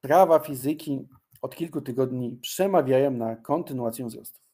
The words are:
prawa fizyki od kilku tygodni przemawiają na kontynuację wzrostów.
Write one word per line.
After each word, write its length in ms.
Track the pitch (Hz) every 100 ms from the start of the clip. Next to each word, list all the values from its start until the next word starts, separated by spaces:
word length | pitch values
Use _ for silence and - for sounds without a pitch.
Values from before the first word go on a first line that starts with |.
prawa 380 | 127 156 185 160
fizyki 680 | - 135 127 - - 139 135 - _ _
od 120 | 131
kilku 260 | - 165 156
tygodni 560 | - 123 131 127 123 -
przemawiają 720 | - - 190 185 135 131 139
na 260 | 127 113 113
kontynuację 720 | - 147 170 135 117 113 123
wzrostów. 360 | 107 107 - _